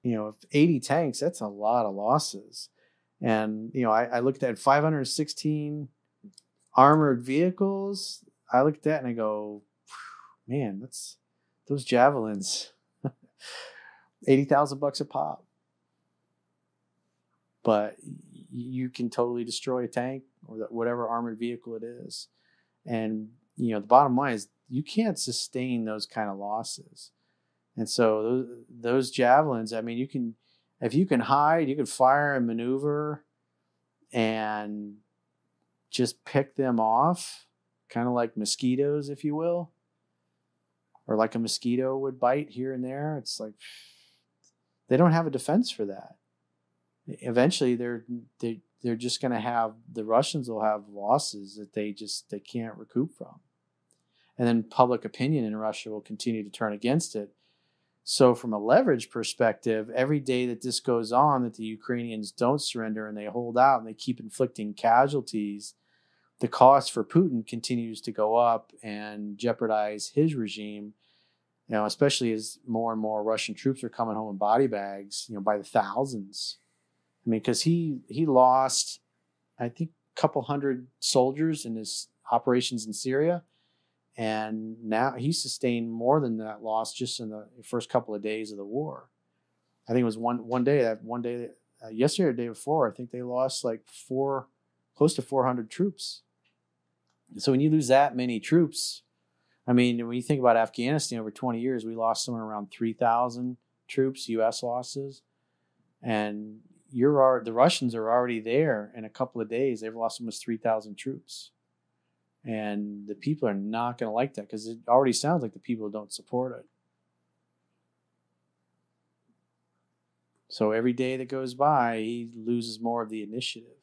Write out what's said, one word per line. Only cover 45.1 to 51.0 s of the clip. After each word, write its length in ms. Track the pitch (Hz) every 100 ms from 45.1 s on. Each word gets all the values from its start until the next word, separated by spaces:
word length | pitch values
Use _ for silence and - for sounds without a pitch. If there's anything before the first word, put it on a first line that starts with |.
have 140 | 165 160
a 40 |
defense 400 | 135 - 180 247
for 160 | - 101
that. 300 | 98 - _ _ _ _ _ _ _ _ _ -
Eventually, 680 | - 127 117 135 - 127
they're, 300 | 120 120 120 117 120 117 _
they, 200 | 117 110 _ _
they're 140 | 123 113
just 260 | 123 -
gonna 180 | 131 117
have, 320 | 117 120 113 113 -
the 140 | 117
Russians 460 | 107 113 139 156 120
will 120 | 110
have 280 | 107 107 104
losses 680 | 101